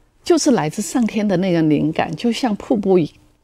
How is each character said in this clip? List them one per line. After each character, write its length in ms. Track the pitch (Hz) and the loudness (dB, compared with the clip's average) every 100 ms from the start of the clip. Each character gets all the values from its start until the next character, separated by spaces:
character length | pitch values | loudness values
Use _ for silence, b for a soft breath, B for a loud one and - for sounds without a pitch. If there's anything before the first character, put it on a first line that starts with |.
| b _ | b _
就 140 | - 339 | 0 2
是 140 | 311 | 2
来 180 | 233 151 | 0 0
自 140 | 185 | -4
上 240 | 208 269 220 | -4 -2 -2
天 200 | 220 208 | -2 0
的 100 | 175 | 0
那 140 | 190 | 2
个 100 | 170 | 2
灵 280 | 160 151 151 | 2 2 0
感， 220 | 170 - | -2 -4
就 160 | 160 240 | -4 -4
像 240 | 220 254 202 | -2 -2 -4
瀑 200 | - 233 | -2 -2
布 220 | 190 185 | 2 2
一， 120 | 147 - _ _ | 2 -6 _ _